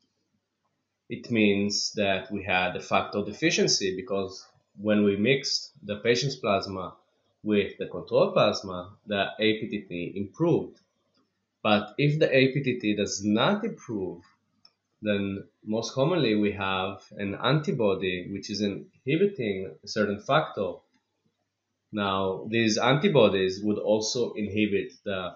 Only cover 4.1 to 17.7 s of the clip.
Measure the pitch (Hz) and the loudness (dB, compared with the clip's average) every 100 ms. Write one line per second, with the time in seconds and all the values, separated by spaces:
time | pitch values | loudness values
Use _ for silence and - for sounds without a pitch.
4.1 | 98 95 - - _ _ - 104 104 101 | -4 -4 -8 -20 _ _ -4 2 4 4
5.1 | 101 113 139 - - - _ 101 104 117 | 4 2 2 0 -6 -8 _ -10 -4 0
6.1 | 123 139 - 113 98 104 95 87 - _ | 2 0 -2 0 0 0 -8 -10 -14 _
7.1 | _ _ _ 107 104 95 - - - - | _ _ _ 0 2 0 -4 -8 -8 0
8.1 | 123 196 175 113 104 95 90 92 - 107 | 2 4 4 2 0 -6 -10 -10 -14 -4
9.1 | 101 95 - 110 107 107 104 - 87 87 | -2 -2 0 0 0 -4 -8 -8 -8 -6
10.1 | 95 98 - 170 113 87 - _ _ _ | -8 -8 -2 0 0 -2 -14 _ _ _
11.1 | _ _ _ _ _ 107 104 - - 147 | _ _ _ _ _ 2 2 2 0 2
12.1 | 156 151 131 131 135 123 - 107 104 95 | 4 4 6 4 2 -2 -2 0 0 -2
13.1 | - 104 110 147 208 226 160 - 104 90 | -2 0 2 2 0 -4 -8 -10 -6 -6
14.1 | 87 - _ _ _ _ _ _ - 107 | -10 -18 _ _ _ _ _ _ -6 -2
15.1 | 101 98 98 - _ 107 110 - 131 151 | 0 -2 -6 -10 _ -6 -4 -2 0 2
16.1 | 180 120 104 104 98 95 95 95 95 - | 2 2 2 2 0 -2 -2 -4 -8 -14
17.1 | - 101 - 123 151 151 | -8 -6 -2 0 2 0